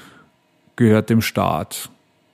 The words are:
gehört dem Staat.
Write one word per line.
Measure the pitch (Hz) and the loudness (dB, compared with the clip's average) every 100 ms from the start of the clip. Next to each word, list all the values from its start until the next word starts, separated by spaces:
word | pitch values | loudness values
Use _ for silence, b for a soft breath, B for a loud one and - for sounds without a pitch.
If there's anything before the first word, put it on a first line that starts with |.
| B B B B _ _ _ - | B B B B _ _ _ 0
gehört | 113 107 104 | 2 4 2
dem | 113 | 0
Staat. | - 104 95 78 - - - _ _ _ _ | 0 -2 -2 -4 -8 -14 -16 _ _ _ _